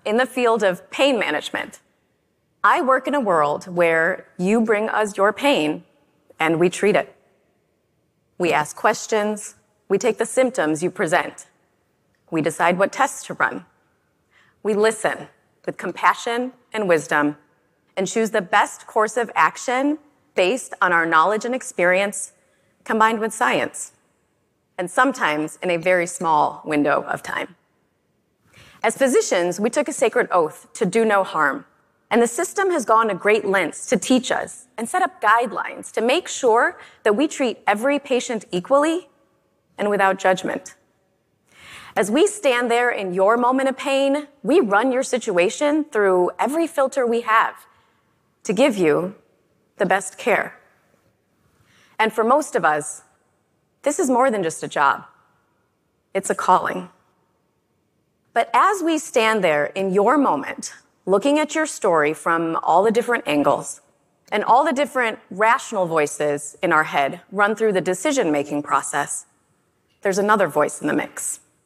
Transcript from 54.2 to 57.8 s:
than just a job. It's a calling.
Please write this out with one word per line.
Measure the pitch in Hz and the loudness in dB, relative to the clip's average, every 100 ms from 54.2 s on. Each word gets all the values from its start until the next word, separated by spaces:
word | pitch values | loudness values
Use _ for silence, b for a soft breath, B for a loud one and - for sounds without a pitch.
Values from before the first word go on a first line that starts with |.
| 269 | 2
than | 214 | 0
just | 165 - | -4 -6
a | 143 | -6
job. | 165 143 95 - _ _ _ _ _ _ _ _ _ _ | 0 2 0 -4 _ _ _ _ _ _ _ _ _ _
It's | 190 190 | -6 -4
a | 202 | -2
calling. | - 185 165 180 180 _ _ _ _ _ _ _ _ _ | 2 2 2 -6 -10 _ _ _ _ _ _ _ _ _